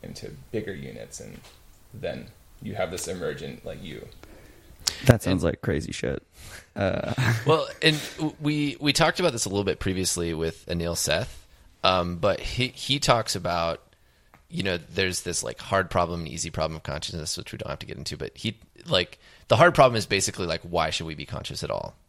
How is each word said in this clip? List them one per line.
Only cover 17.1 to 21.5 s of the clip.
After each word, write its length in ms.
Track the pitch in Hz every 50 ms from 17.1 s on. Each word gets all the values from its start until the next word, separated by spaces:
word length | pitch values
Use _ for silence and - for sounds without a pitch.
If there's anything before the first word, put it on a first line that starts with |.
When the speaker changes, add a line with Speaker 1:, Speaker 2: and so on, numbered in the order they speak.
| - 85 76 78 -
Speaker 3:
which 160 | - - -
we 60 | - -
don't 120 | - -
have 100 | 69 69
to 60 | -
get 120 | - - -
into, 180 | - - -
but 220 | - - - - -
he, 200 | - 113 107 - - _ _ - -
like, 340 | 170 165 92 90 - - - _ - - - - _
the 100 | 120 107
hard 160 | 160 175 165
problem 240 | - 143 131 120 110
is 80 | 98
basically, 400 | - 104 98 95 - 98 - 95
like, 160 | 85 80 85
why 300 | - 87 85 87 80 80
should 160 | 80 - 82 80
we 80 | 78
be 100 | 73 73
conscious 380 | - - 67 - -